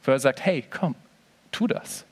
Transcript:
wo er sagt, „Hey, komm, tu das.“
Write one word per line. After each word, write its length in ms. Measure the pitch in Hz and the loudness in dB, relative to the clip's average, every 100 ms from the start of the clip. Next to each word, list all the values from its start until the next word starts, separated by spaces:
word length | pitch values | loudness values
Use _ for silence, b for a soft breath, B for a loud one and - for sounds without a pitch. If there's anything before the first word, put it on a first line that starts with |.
wo 80 | - | 4
er 80 | 135 | 4
sagt, 260 | 135 127 | 4 2
„Hey, 200 | - 165 - | 0 -2 -4
komm, 280 | - 175 123 - _ _ _ _ | -4 -4 -4 -14 _ _ _ _
tu 160 | - 220 | -2 -2
das.“ 360 | - - - - | -2 -6 -14 -16